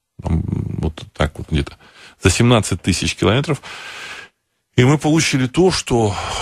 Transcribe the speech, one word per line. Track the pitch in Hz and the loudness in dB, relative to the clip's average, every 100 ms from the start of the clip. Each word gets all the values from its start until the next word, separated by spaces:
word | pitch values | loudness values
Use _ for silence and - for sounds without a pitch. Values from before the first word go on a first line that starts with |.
| _ - | _ -10
там, | - - | -4 -2
вот | - - - - - - - | -2 -4 -4 -4 -6 -6 -10
так | - - - | -4 -4 -4
вот | - | -4
где-то, | 80 69 - - - - _ | -4 -4 -8 -20 -20 -20 _
за | 95 | 0
семнадцать | - 120 117 - 90 | 4 4 4 2 -2
тысяч | - 92 - - | -2 -2 -2 0
километров, | 98 120 147 139 - - - - - - - _ _ _ _ - | 2 2 0 -4 -8 -16 -16 -16 -16 -16 -20 _ _ _ _ 2
и | 123 | 4
мы | 151 | 4
получили | 151 160 - 139 127 | 4 2 2 0 0
то, | - 185 | 2 2
что, | - - 120 107 90 - - | 2 0 0 0 -2 -6 -6